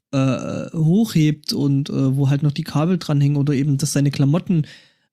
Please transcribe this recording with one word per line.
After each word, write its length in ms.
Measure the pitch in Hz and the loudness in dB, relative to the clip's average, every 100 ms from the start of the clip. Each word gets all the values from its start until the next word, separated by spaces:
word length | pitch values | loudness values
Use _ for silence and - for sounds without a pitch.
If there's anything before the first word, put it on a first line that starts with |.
| _ | _
äh, 580 | 139 135 120 67 - - | -2 0 -2 -4 -8 -6
hochhebt 800 | 170 156 190 226 165 151 147 - | -2 2 2 2 2 2 0 -4
und, 340 | - 143 139 143 | -2 0 0 -2
äh, 260 | 135 135 135 | -2 0 2
wo 120 | 135 | 0
halt 140 | 143 | 2
noch 100 | 147 | 0
die 100 | 143 | -2
Kabel 360 | 160 143 165 180 | -4 -2 0 0
dranhängen 380 | - 143 143 143 | 0 0 2 2
oder 160 | 143 | 0
eben, 240 | 135 147 135 | 0 0 0
dass 160 | 151 | 0
seine 160 | 143 143 | 0 0
Klamotten, 520 | 139 139 165 - 170 143 - _ _ _ | 2 2 0 0 -2 -2 -8 _ _ _